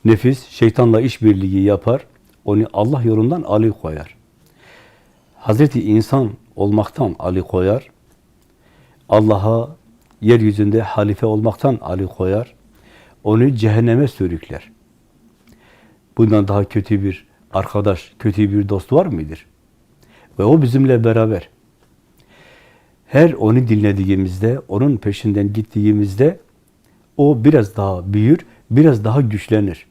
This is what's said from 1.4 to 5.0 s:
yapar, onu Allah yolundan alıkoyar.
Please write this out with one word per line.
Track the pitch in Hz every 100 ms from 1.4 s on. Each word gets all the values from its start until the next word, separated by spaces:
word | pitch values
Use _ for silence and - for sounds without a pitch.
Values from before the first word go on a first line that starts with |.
| 95 95
yapar, | 101 98 - 131 - _ _ _
onu | - 104 110
Allah | - 110 143
yolundan | 117 110 117 170
alıkoyar. | - 107 110 101 80 78 - _ _ _ _ _ _ - _ _